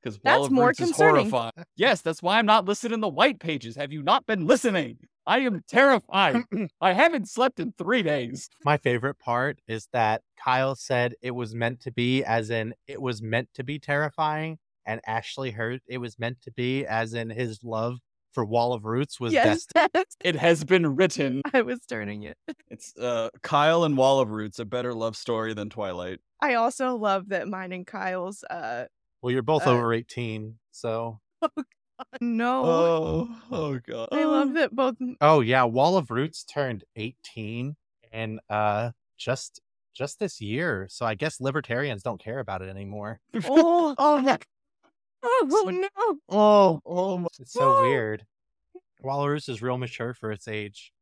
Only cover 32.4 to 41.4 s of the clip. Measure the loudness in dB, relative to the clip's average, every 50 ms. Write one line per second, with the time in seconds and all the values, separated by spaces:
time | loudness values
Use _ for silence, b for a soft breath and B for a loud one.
32.4 | 0 0 0 0 2 2 2 4 4 4 2 2 0 -2 -2 -2 -2 -4 -8 -16
33.4 | -14 -10 -6 -6 -4 -4 -6 -6 -8 -10 -8 -8 -6 -4 0 0 2 2 2 2
34.4 | 2 2 2 0 0 0 0 0 0 -2 -2 -4 -8 -8 -2 _ 6 6 6 6
35.4 | 4 4 4 4 4 2 2 2 2 4 4 2 0 -2 -4 -4 -4 -4 -6 -12
36.4 | -18 -10 -6 -4 -4 -4 -6 -8 -12 _ _ -10 -10 -10 -10 _ _ -18 -14 -12
37.4 | -10 -8 -8 -8 -8 -8 -10 _ _ _ _ _ _ _ -10 -8 -8 -8 -8 -10
38.4 | _ _ -2 0 0 2 0 0 -2 -4 -8 _ _ _ _ _ -6 -6 -4 -4
39.4 | -6 -16 _ -20 _ _ _ _ _ _ _ -8 -8 -8 -6 _ -6 -6 -6 -8
40.4 | -8 -6 -4 -2 -2 -2 -2 -4 -6 -10 -8 -6 -4 -4 -2 -2 -4 -6 -4 -4